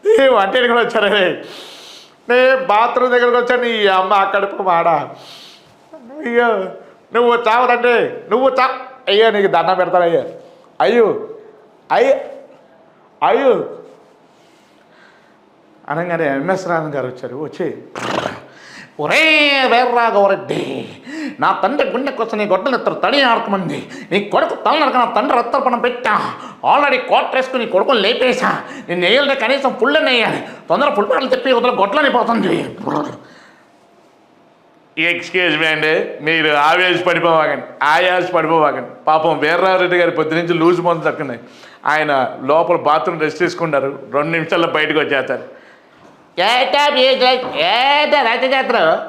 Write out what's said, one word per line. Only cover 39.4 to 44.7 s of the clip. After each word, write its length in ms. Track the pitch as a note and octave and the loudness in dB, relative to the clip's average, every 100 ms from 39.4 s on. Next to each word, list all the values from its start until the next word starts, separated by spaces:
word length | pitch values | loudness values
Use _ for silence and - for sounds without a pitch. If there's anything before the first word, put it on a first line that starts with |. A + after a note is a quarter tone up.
| D3+ F3 F#3+ F#3 F3+ F3 | 0 2 2 2 2 2
గారు 120 | E3+ | 0
పొద్దు 240 | - D#3 | 0 -2
నుంచి 200 | D#3+ E3+ | -2 -2
లూజ్ 260 | E3 E3 F3 | 2 2 2
మోషన్ 240 | E3+ E3 | 0 0
తక్కున్నాయి. 360 | D3+ D3+ C#3+ A2+ - - - - - | -2 -4 -8 -10 -14 -20 -20 -8 -2
ఆయన 520 | D3+ D3+ C#3 B2 - | 0 0 0 -2 -4
లోపల 340 | C3 D#3 E3+ E3+ | 0 2 2 0
బాత్రూమ్ 440 | C#3 D#3 D#3 E3 | 2 0 0 -4
రెస్ట్ 180 | D#3 D3+ | -4 -2
తీసుకుంటారు, 600 | F3 - E3 C#3+ C3+ C#3+ - | -4 -2 -2 -2 -2 -8 -4
రెండు 180 | C#3 D#3 | -2 -2
నిమిషాల్లో 380 | E3 D#3+ F3+ | -2 0 0
బయటకు 300 | E3+ | 0